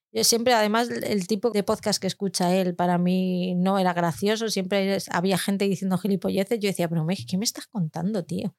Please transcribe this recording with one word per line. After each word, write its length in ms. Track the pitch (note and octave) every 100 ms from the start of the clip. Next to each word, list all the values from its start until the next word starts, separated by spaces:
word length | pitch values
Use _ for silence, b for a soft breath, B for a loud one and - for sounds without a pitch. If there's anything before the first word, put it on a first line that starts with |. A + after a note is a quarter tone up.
| _
Yo 100 | A3
siempre, 300 | G#3+ A#3 A#3+
además, 340 | A#3 G#3+ A3 A#3+
el, 140 | A#3
el 240 | - G#3 F3
tipo 240 | G#3+ A#3+
de 140 | G#3
podcast 360 | G3 G#3+ G#3+ G3
que 60 | F#3+
escucha 480 | - G3 - F3
él 220 | F#3+ F3+ F3
para 200 | F3+ F3
mí 600 | F3 F#3 F#3 F3+ F3+ F3+
no 240 | F#3 G3
era 120 | F3+
gracioso. 560 | F3 E3+ D3+ G3+ A3 A3+
Siempre 460 | G3 F#3 G3+ G3
es, 140 | G3 -
había 260 | F3+ F#3 F3+
gente 260 | - G3 G3+
diciendo 320 | F#3+ F#3+ F3+
gilipolleces. 600 | G3+ F#3+ F#3+ F#3 G3 A#3
Yo 80 | G3+
decía, 200 | F#3 E3+
"Pero 160 | E3
me, 120 | D#3 F#3+
¿qué 200 | - F3+
me 60 |
estás 220 | A#3+ - -
contando, 580 | A3 D#3 - F3+ G#3+
tío?". 300 | D#3+ F3 G#3